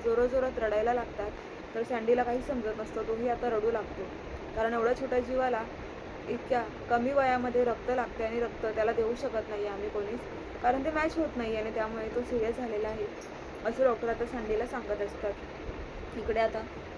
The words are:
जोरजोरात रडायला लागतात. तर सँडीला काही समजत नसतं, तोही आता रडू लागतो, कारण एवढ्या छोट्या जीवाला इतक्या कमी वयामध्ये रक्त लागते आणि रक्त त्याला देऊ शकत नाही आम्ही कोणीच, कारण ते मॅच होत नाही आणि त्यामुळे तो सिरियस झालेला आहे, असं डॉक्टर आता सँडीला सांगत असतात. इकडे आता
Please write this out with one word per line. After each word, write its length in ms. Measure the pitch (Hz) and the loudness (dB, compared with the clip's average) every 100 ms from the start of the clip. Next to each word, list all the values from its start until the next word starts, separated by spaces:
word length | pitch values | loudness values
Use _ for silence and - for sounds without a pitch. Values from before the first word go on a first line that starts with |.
जोरजोरात 540 | 226 226 247 262 254 254 | 2 4 4 4 2 2
रडायला 360 | 226 208 226 | 2 4 4
लागतात. 360 | 247 226 - 208 - - - - | 2 0 -4 -6 -8 -10 -12 -8
तर 80 | 226 | -4
सँडीला 400 | 233 240 220 247 | -2 0 4 4
काही 200 | 240 247 | 4 0
समजत 380 | 254 262 214 208 | 0 -2 -2 -2
नसतं, 220 | 214 226 | -4 -4
तोही 260 | 214 226 247 | -2 0 0
आता 220 | 233 240 | 2 2
रडू 200 | 226 220 | 2 2
लागतो, 320 | 226 180 - 185 - - - - - | 2 -2 -6 -8 -8 -8 -8 -6 0
कारण 160 | 226 | 2
एवढ्या 240 | 233 233 254 | 4 4 2
छोट्या 200 | 262 247 | 2 2
जीवाला 420 | 240 254 254 226 226 - - - - - - | 2 2 2 2 -2 -8 -10 -10 -10 -10 -6
इतक्या 360 | 240 - 247 220 - - | -4 2 2 2 -6 2
कमी 220 | 233 240 | 2 4
वयामध्ये 520 | 277 262 254 247 240 | 4 6 4 4 4
रक्त 260 | 240 220 - | 4 2 0
लागते 340 | 254 226 - | 0 0 -2
आणि 160 | 220 233 | -2 0
रक्त 260 | 233 - 220 | -2 -2 -2
त्याला 260 | 220 220 | 2 2
देऊ 220 | 226 220 | 4 2
शकत 340 | 240 262 226 214 | 0 0 -2 -2
नाही 180 | 208 208 | -2 -2
आम्ही 220 | 196 208 | -2 -4
कोणीच, 320 | 214 202 240 - - - - | -2 -2 -4 -6 -8 -8 0
कारण 220 | 240 262 | 2 4
ते 60 | 277 | 2
मॅच 280 | 311 311 330 | 2 0 2
होत 180 | 311 254 | 0 0
नाही 200 | 226 220 | -2 0
आणि 180 | 220 | -2
त्यामुळे 340 | 220 220 226 220 | -2 -2 -2 -2
तो 80 | 240 | -2
सिरियस 340 | 247 247 220 233 | 0 0 0 0
झालेला 320 | 247 208 214 | -2 -2 -2
आहे, 160 | 220 202 - - - - - | -2 -4 -6 -10 -10 -10 -6
असं 200 | 220 233 | -4 4
डॉक्टर 240 | 262 226 233 | 4 4 0
आता 180 | 226 233 | 0 -2
सँडीला 400 | 254 214 220 247 | -2 0 0 0
सांगत 360 | 254 214 208 | -4 -4 -2
असतात. 300 | 202 - 208 202 - - - - - - - 240 | -2 -2 -4 -4 -8 -8 -8 -8 -8 -8 -8 -4
इकडे 240 | 214 220 | 0 2
आता 200 | 226 220 226 220 - | 2 0 -6 -10 -12